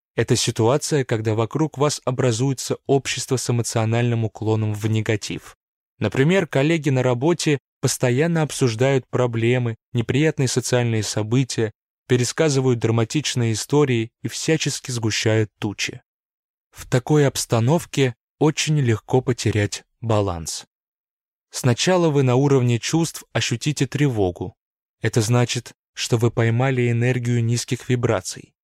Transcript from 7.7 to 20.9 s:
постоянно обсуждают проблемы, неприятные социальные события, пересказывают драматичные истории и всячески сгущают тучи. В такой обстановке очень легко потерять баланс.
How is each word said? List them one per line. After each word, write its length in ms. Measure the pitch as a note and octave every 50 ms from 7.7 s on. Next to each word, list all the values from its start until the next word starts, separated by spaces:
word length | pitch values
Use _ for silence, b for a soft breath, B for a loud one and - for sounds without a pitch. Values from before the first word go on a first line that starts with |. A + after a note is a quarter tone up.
| _ _
постоянно 640 | - B2+ - - C3 B2 A#2+ C3 D#3+ E3+ E3+ D#3+ D#3
обсуждают 600 | C3+ - - C#3 B2 A2 A2+ C3 C3+ C#3 C3 - _
проблемы, 680 | - B2+ B2+ A#2+ A2+ A#2 A2 A#2 B2 B2+ A#2+ A#2 A2 - _ _ -
неприятные 540 | A#2+ A#2 - - C3+ D#3 D#3 - - C3+
социальные 560 | A#2+ - B2+ - - C3 B2 A#2+ A#2 A2+ A2 G#2
события, 680 | - - G#2+ G#2+ G#2+ A#2 C3+ C3+ - - B2 A2+ G#2 - _ _ _ _ _ _
пересказывают 720 | - C3 A#2+ A#2+ - - - D#3+ D#3 C3+ C3+ C3 C3 B2 A2+
драматичные 720 | A2+ A2+ A2+ A#2 A#2 - - D#3 C3+ - - B2 A#2 A2+ A2
истории 580 | G#2 - - C#3+ D3 D3 C3 B2 A#2 A2+ - _ _
и 60 | -
всячески 600 | A#2 - - - D#3+ D#3+ D3+ - D3 - - - -
сгущают 600 | B2 A#2 A2 G#2+ - - - A2 A2 A2 G#2+ - _ -
тучи. 420 | - G#2 G2 - - - - - _ _ _ _ _ _ _ _ _ _ _ _ _ _
В 160 | _ - -
такой 400 | - - B2 - - D3+ D3 C#3+
обстановке 880 | C3 - - - - B2 A2+ A2+ B2+ D#3+ E3+ - - - C#3+ C3+ B2 - _ _ _ _ -
очень 400 | D3 D#3+ D3+ - - D3+ D#3 D3
легко 420 | C3+ A2+ A2 G#2 - - - C3
потерять 640 | - C3+ A#2+ - - A2 G2 G#2 G#2 G2+ - - - _ _ _
баланс. 680 | A2+ A2+ G#2+ G#2 G2+ G2 F2 E2+ D#2+ - - - - _ _ _ _ _